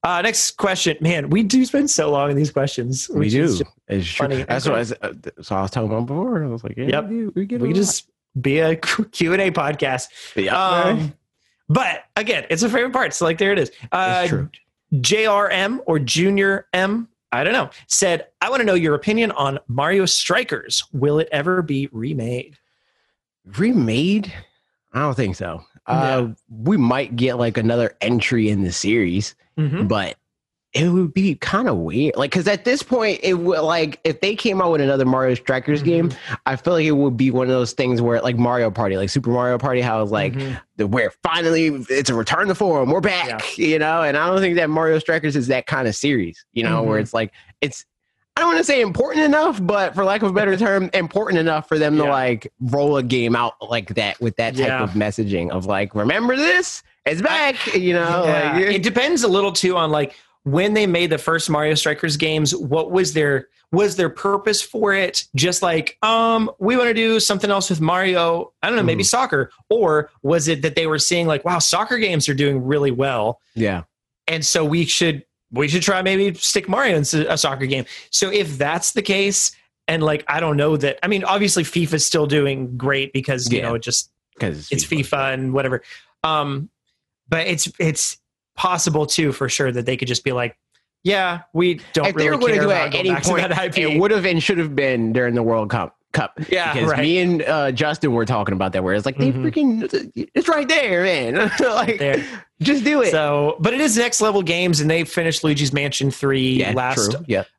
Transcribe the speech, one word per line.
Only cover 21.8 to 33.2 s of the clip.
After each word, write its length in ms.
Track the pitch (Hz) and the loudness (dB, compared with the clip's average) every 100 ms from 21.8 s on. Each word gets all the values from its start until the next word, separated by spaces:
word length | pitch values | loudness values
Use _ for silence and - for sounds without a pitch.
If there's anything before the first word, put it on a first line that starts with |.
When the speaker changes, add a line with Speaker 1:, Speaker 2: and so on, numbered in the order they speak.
| 139 | -4
Speaker 1:
remade?" 640 | 113 120 151 117 123 - 143 _ _ _ _ _ _ _ _ 92 | -6 -6 -4 -4 -6 -8 -20 _ _ _ _ _ _ _ _ -14
Speaker 2:
Remade? 880 | 101 214 240 117 113 170 208 190 - - _ _ _ _ | -2 0 2 2 2 2 0 -2 -12 -20 _ _ _ _
I 60 | 120 | -4
don't 160 | 147 131 | -2 0
think 200 | 110 92 | -2 -4
so. 280 | 90 82 - _ - | -8 -10 -14 _ -2
Uh, 380 | 127 131 131 120 | 0 2 0 -2
Speaker 1:
No. 80 | 113 _ | -6 _
Speaker 2:
we 280 | 110 120 202 | -4 0 4
might 380 | 120 127 139 120 | 4 2 -2 0
get, 220 | 127 123 | 0 2
like, 200 | 117 110 | 0 2
another 380 | 113 117 117 - | 2 2 0 -2
entry 480 | 104 120 - 123 107 | 0 0 0 2 2
in 120 | 104 | 2
the 80 | 92 | -2
series, 640 | 87 95 117 92 90 107 - _ - | -2 0 2 2 0 -4 -10 _ -4
Speaker 1:
Mm-hmm. 300 | 151 160 98 | -2 0 0
Speaker 2:
but 280 | 107 92 - _ _ _ _ _ | 0 -2 -8 _ _ _ _ _
it 140 | 123 165 | 0 2
would 240 | 175 175 | 2 0
be 220 | 165 190 143 | 0 0 0
kinda 320 | - 196 247 | -2 -2 0
weird. 420 | 104 82 98 147 - | 0 -2 0 0 0
Like, 160 | 139 | 0
'cause 160 | 185 175 | 0 0
at 160 | 196 240 | 0 0
this 160 | 277 | -2
point, 360 | - 247 220 185 | 0 0 0 0